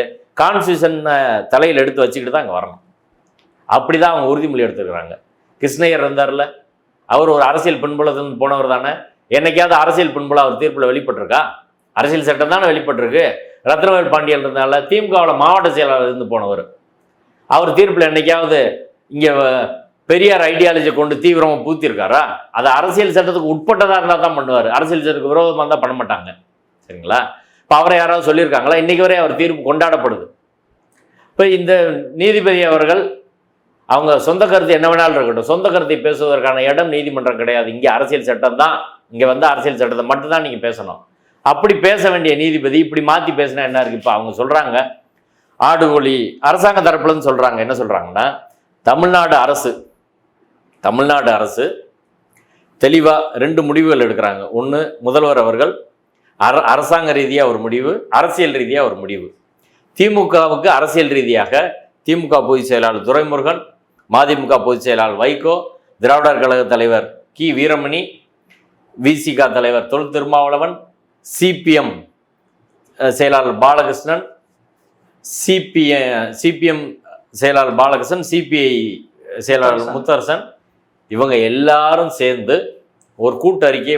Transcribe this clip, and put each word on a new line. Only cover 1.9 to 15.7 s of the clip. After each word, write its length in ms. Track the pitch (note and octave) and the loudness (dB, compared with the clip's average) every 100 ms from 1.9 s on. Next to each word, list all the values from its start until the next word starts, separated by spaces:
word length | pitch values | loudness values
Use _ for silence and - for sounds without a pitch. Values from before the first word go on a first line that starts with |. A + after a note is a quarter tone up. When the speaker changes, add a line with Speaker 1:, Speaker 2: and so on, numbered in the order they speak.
| C3 | 0
Speaker 1:
வச்சுக்கிட்டு 320 | B2+ C3 B2 D3+ | -2 -2 -4 -4
தான் 100 | A#2+ | -4
அங்க 120 | F2+ | -8
வரணும். 220 | F#2 F2 _ _ _ _ _ _ _ _ - | -8 -16 _ _ _ _ _ _ _ _ -2
அப்படிதான் 440 | A#2 - D#3+ F3 | 0 0 0 2
அவங்க 160 | E3 C3+ | 0 -2
உறுதிமொழி 340 | D3 D3+ B2+ A2+ | -2 -2 -2 -4
எடுத்துக்கிறாங்க. 480 | G2 F#2 E2+ E2 F2 _ _ _ _ | -4 -10 -10 -12 -18 _ _ _ _
கிருஷ்ணய்யர் 400 | C#3 C#3 E3+ D#3+ | -6 0 0 0
இருந்தார்ல, 400 | C#3 C#3 C#3 C#3 C#3+ - _ _ _ _ - | -2 0 -2 -2 -6 -8 _ _ _ _ -2
அவர் 200 | B2+ D#3+ D3 | 2 4 4
ஒரு 80 | C3+ | 2
அரசியல் 320 | D#3 F3 C#3 | 0 -2 -2
பின்புலத்திலிருந்து 580 | D3 D3 D3+ C#3 C#3+ A#2+ | -6 -2 -2 -2 -8 -4
போனவர் 320 | C3+ C#3 C3 | -2 -2 -2
தானே. 180 | B2 C3+ - - _ _ C3 | -2 -4 -10 -16 _ _ 0
என்னைக்காவது 380 | D#3+ D#3 F3 D#3+ | 2 2 4 4
அரசியல் 300 | D#3 E3 D#3+ C#3+ | 4 2 0 -2
பின்புலம் 300 | C#3+ C#3+ C3+ | 0 2 2
அவர் 160 | A#2+ | 0
தீர்ப்புல 260 | D3+ C#3+ B2+ | -4 0 -2
வெளிப்பட்டிருக்கா? 520 | C3+ B2+ A2+ G2+ C3 D3 - _ _ _ - | 0 -4 -8 -2 -2 -2 -8 _ _ _ -4
அரசியல் 300 | C#3+ D#3+ C#3+ | -2 0 -2
சட்டம் 240 | C3+ D3+ | 0 0
தானே 120 | F#3 F3+ | 2 2
வெளிப்பட்டிருக்கு. 520 | D#3+ C#3+ B2 A#2 D3+ D3 - - - B2 | 0 -2 -4 0 0 0 -4 -16 -6 -2
ரத்னவேல் 400 | D3+ F#3+ F#3 E3 | 2 2 2 2
பாண்டியன் 300 | D3+ D3+ D3 C3+ | 0 0 -2 -2
இருந்தால, 340 | C3+ C3+ C#3+ C#3+ | -2 0 0 0
திமுகவுல 440 | G#3 G#3 F#3 E3 C#3 | -2 2 2 2 2
மாவட்ட 280 | D3+ F#3+ F3 | 4 4 2